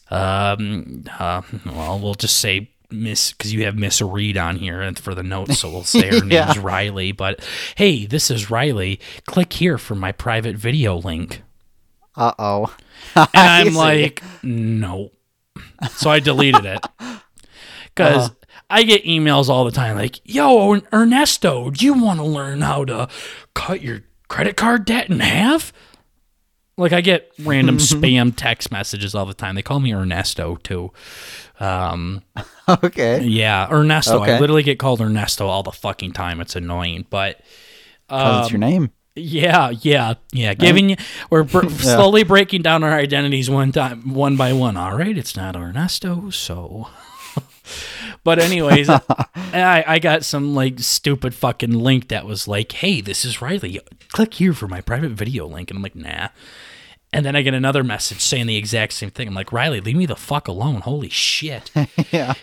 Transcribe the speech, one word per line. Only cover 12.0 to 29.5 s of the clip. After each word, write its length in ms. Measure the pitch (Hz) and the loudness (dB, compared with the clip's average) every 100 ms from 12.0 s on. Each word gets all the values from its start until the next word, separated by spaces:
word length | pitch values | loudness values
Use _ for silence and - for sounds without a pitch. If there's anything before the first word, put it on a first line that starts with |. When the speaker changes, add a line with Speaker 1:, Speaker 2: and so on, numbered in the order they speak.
| _ - | _ -2
Speaker 2:
Uh-oh. 580 | 120 - 104 101 110 - _ - | -2 0 -2 -2 -4 -8 _ -20
<laughs> 200 | - - | 0 4
Speaker 1:
And 120 | 156 | 6
I'm 340 | 190 180 175 175 | 6 6 6 4
Speaker 2:
I 20 | |
see. 60 | 160 | 4
Speaker 1:
like, 460 | 156 151 151 - - - | 4 4 2 -4 -16 -12
"No." 680 | - 117 110 110 98 95 104 _ _ _ _ - - - - | -6 -2 0 0 -2 -6 -10 _ _ _ _ -20 -20 -10 -10
So 180 | - 156 | -2 2
I 100 | 151 | 4
deleted 460 | 143 135 139 - 98 | 4 4 4 4 2
it. 140 | 95 - | -6 -10
Speaker 2:
<laughs> 1040 | - 247 226 _ _ _ - - - - - | -14 -16 -16 _ _ _ -20 -20 -20 -6 2
Speaker 1:
'Cause 340 | 156 143 117 | 4 4 2
Speaker 2:
Uh-huh. 60 | - _ - - | -4 _ -20 0
Speaker 1:
I 140 | 214 | 4
get 200 | 226 214 156 | 6 4 4
emails 440 | 165 151 139 131 | 2 4 4 4
all 160 | 131 120 | 4 2
the 60 | |
time 240 | 127 120 104 | 0 -2 -2
like, 220 | 110 - | -4 -8
"Yo, 560 | - 262 294 240 202 202 - | -4 2 6 6 6 2 2
Ernesto, 760 | 214 233 254 294 - 180 127 127 | 4 6 4 2 2 0 0 -4
do 120 | 139 262 | 2 4
you 80 | |
wanna 300 | 269 220 165 151 | 4 2 2 -2
learn 360 | 147 139 139 | -4 -4 -2
how 240 | 143 143 135 | -2 -2 -2
to 220 | 113 131 - - - - | -4 -6 -8 -16 -18 -12
cut 280 | - - 185 | -8 -6 -6
your 200 | 135 107 - _ - | -6 -10 -14 _ -10
credit 280 | - 190 196 | -4 -2 0
card 300 | 220 240 202 | 2 2 0
debt 240 | 233 - | -2 0
in 100 | 151 | 0
half?" 520 | - 160 226 320 - - - _ _ _ _ _ _ _ _ - | 2 2 2 2 -2 -14 -20 _ _ _ _ _ _ _ _ -2
Like, 160 | 175 | 2
I 80 | 175 | 2
get 300 | 175 170 - - | 2 2 -2 -10
random 380 | 151 139 131 139 | -2 2 4 4
Speaker 2:
<laughs> 20 | |
Speaker 1:
spam 540 | 151 151 135 127 120 - | 2 2 4 4 2 0
text 360 | 117 117 - | -2 -4 -6
messages 440 | 101 101 101 101 101 | -8 -8 -8 -6 -4
all 100 | 98 | -6
the 80 | |
time. 220 | 98 101 | -6 -6